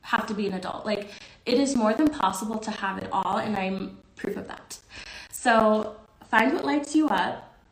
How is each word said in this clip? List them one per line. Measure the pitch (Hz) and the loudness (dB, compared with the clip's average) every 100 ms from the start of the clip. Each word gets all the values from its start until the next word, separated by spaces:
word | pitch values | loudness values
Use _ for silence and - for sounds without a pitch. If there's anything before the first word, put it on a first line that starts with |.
have | - 226 214 | 0 -2 -2
to | 208 | -4
be | 196 | -4
an | |
adult. | 185 - - 220 | -4 -8 -8 -6
Like, | 202 - - - - - | -6 -6 -16 -20 -12 0
it | 247 | 2
is | 277 240 | 2 2
more | 214 | 2
than | 226 311 | 4 2
possible | - 190 196 214 220 | 2 -2 0 -4 -6
to | 220 | -6
have | 214 196 190 | -6 -6 -6
it | 190 | -4
all, | 190 185 208 | -2 0 -2
and | 220 202 | -2 -2
I'm | 190 190 190 - - - | -2 -4 -8 -12 -20 -10
proof | - - | -8 -6
of | - | -10
that. | - - - _ - - - - | -14 -16 -18 _ -18 -16 -18 -16
So | - 254 226 220 214 214 - - _ - | 0 4 6 6 4 0 -10 -20 _ 2
find | 226 240 | 4 4
what | 339 277 | 2 0
lights | 294 294 | 0 2
you | 311 302 | 2 4
up | 190 180 - - _ _ | 2 0 -4 -12 _ _